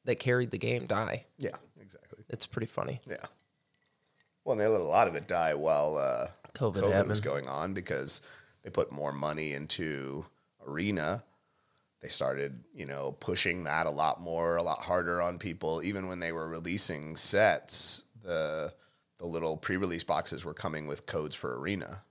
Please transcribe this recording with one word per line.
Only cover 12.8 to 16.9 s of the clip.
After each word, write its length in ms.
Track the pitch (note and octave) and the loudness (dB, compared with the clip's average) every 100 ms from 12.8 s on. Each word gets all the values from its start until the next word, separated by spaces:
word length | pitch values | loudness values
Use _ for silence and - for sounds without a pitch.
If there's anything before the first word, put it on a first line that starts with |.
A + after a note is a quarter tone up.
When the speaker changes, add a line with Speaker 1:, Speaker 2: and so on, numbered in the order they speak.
| C#2+ | -8
Speaker 2:
know, 260 | C#2 C#2 C#2+ | -6 -6 -6
pushing 440 | - F2 F#2 F2 | 0 2 2 0
that 220 | D#2 D#2 D#2+ | 0 0 2
a 40 | |
lot 320 | D2 D#2 D#2 | 2 0 0
more, 340 | E2+ E2 E2+ E2+ | -4 0 2 2
a 60 | |
lot 160 | E2+ - | 0 -2
harder 420 | - F2+ E2+ F2 | 0 0 2 0
on 180 | F2 F2 | 0 -2
people. 440 | G2 E2 D#2+ D#2+ | -6 -4 -2 -2
Even 260 | E2+ G2 F#2 | -2 -2 -4
when 120 | F2+ | -4
they 120 | E2+ | -4
were 160 | E2 D#2+ | -4 -6
releasing 680 | E2 E2+ G2+ - | -6 -2 2 2